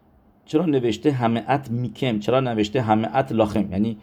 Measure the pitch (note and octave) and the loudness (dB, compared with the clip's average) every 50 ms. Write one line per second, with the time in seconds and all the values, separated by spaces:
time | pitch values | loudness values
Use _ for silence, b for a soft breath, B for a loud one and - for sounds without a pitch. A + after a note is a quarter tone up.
0 | _ _ _ _ _ _ _ _ _ - - D3+ F3+ D#3+ C#3 C3 A#2+ A#2+ G#2+ G#2 | _ _ _ _ _ _ _ _ _ -2 0 0 2 2 2 2 2 0 -2 0
1 | - D3+ C#3 B2+ A#2+ A#2 A#2 A#2 - - C3+ C#3 C3+ A#2 A#2 A#2+ B2 A2 - - | 0 0 0 2 0 0 0 0 0 -2 -2 -2 -2 -4 -4 -4 -4 -6 -6 -4
2 | C#3 B2+ A2 G#2 G#2 - A#2+ C3 C3+ B2 A2+ A2 G#2+ G#2 - C3 A2+ A2 G#2+ A2 | -2 -2 -2 -2 0 0 0 0 0 0 0 0 0 0 0 0 2 2 2 2
3 | G#2+ - - C3+ C3+ - A#2+ A2 A2 G#2 - G#2+ F#2+ - F2+ F#2+ G#2+ A#2 A2 b | 2 0 0 -2 0 0 2 2 2 2 2 0 -2 -2 -2 -2 -2 -2 -4 b